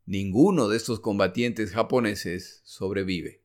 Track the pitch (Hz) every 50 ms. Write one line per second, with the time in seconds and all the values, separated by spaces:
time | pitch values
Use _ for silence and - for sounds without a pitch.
0 | - - 95 98 101 98 90 117 156 208 190 156 117 104 107 117 - - 117 104
1 | - 110 101 101 98 90 92 110 120 120 107 110 107 95 92 113 113 - 135 127
2 | 113 104 104 - - 95 85 92 - - - - _ - - - 101 95 101 98
3 | 95 92 92 82 78 76 - _